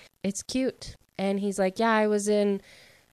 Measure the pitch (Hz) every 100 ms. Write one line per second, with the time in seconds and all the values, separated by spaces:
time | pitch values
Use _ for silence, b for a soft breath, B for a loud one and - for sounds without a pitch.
0 | b b 190 - - 254 262 - - -
1 | _ - 196 196 202 190 190 190 226 220
2 | 214 208 202 208 202 196 b b b b
3 | b